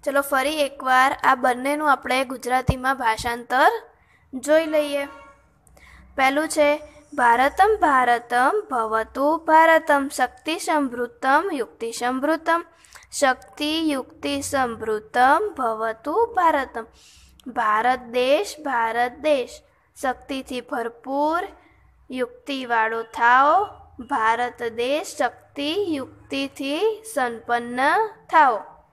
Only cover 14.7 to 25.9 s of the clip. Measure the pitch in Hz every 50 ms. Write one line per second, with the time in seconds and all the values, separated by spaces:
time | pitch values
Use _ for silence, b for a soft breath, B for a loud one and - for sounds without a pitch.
14.7 | 226 214 220 220 214 208 214 - - 240 247 262 294 320 427 415 330 - 262 226
15.7 | 220 220 220 226 220 - _ 294 311 415 466 466 466 370 359 330 311 285 262 240
16.7 | - 240 226 226 b b b b b b b b b b _ 269 226 240 233 214
17.7 | 214 214 226 247 254 247 240 233 233 247 247 262 277 320 403 - - - - 285
18.7 | 262 233 233 226 226 233 240 247 247 - 262 311 294 269 240 - - - _ _
19.7 | _ _ _ _ _ - - 262 254 254 - - 277 269 262 - 254 247 233 -
20.7 | 294 254 233 233 233 - _ 262 269 277 294 302 320 349 381 392 - b b b
21.7 | b b b b b b _ _ 262 254 247 240 - - _ - 285 269 262 233
22.7 | 240 226 220 220 226 226 226 226 - - 240 233 247 262 277 294 320 370 415 -
23.7 | - - - _ _ - 247 - 285 247 220 220 226 233 247 247 240 - 240 233
24.7 | 220 226 240 254 277 311 370 - - - 277 240 - - _ _ _ - 285 294
25.7 | 320 392 415 359